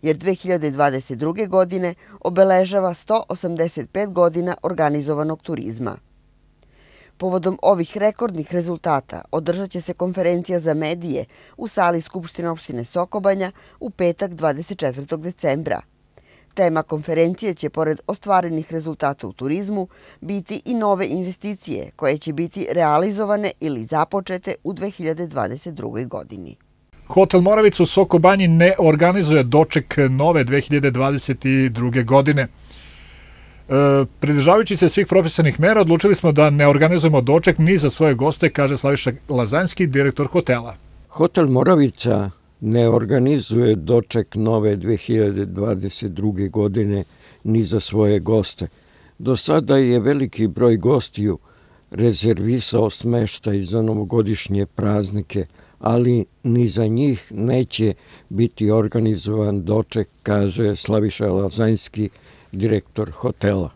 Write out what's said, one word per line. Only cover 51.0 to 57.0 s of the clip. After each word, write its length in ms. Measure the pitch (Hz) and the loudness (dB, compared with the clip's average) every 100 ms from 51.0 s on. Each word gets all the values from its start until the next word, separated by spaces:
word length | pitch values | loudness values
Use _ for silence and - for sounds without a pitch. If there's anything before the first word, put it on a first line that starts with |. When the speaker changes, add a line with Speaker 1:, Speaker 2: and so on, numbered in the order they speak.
| - - 104 82 _ _ _ _ _ | -2 -4 -2 -2 _ _ _ _ _
Speaker 3:
rezervisao 1000 | - 117 104 107 113 104 123 - 113 110 | 0 0 2 0 0 0 -2 -2 0 0
smeštaj 720 | - 113 120 110 - - 98 | -2 -2 0 -2 -4 -4 -4
za 180 | 92 110 | -2 -2
novogodišnje 840 | 110 107 101 117 104 107 - 98 98 | -2 -2 -2 0 0 -2 -4 -2 -2
praznike, 800 | - 101 104 98 104 - 104 - _ _ _ | -4 -2 0 -2 -6 -6 -6 -8 _ _ _
ali 460 | 107 117 120 120 98 _ | 0 2 2 0 -2 _
ni 260 | 123 120 120 | -2 0 0
za 180 | 101 110 | 0 -2
njih 400 | 113 | 0